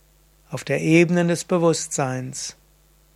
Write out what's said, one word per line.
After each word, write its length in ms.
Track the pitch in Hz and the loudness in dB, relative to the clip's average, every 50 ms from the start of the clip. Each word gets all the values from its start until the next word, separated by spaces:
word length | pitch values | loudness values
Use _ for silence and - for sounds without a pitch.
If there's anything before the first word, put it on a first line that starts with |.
| _ _ _ _ _ _ _ _ _ - | _ _ _ _ _ _ _ _ _ -14
auf 140 | - 131 - | -12 -10 -6
der 160 | - 139 147 | -4 -4 -2
Ebene 460 | 160 160 160 170 175 160 175 175 175 | 2 4 6 6 6 6 4 0 2
des 180 | 170 170 165 - | 0 0 -2 -2
Bewusstseins, 1120 | - 190 175 165 170 160 156 - - - - 143 131 127 127 127 127 131 - - - - _ _ _ _ _ _ _ _ _ _ _ _ | -2 -2 2 2 2 2 0 -4 -6 -4 -4 -4 -4 -4 -6 -8 -10 -12 -12 -12 -14 -14 _ _ _ _ _ _ _ _ _ _ _ _